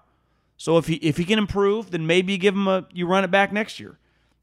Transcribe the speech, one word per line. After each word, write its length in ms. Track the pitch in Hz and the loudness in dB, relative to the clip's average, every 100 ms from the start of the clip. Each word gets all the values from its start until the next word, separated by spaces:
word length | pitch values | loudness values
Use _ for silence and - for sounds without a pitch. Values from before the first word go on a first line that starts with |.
| _ _ _ _ _ _ | _ _ _ _ _ _
So 220 | - 165 | 0 0
if 100 | 160 | 2
he, 80 | 165 | -2
if 220 | 160 143 | -2 -2
he 80 | 175 | 0
can 120 | 220 | 0
improve, 540 | 208 196 202 214 190 | 0 0 0 0 -4
then 160 | 175 160 | -6 0
maybe 240 | 175 185 | 0 0
you 80 | 196 | 0
give 160 | 196 196 | 0 2
him 120 | 196 | 0
a, 200 | 185 180 | 0 -4
you 140 | 175 175 | -6 0
run 200 | 190 190 | 2 4
it 40 | |
back 220 | 196 196 | 2 2
next 300 | 208 214 - | -2 -6 -10
year. 180 | 104 - _ _ _ _ | -16 -20 _ _ _ _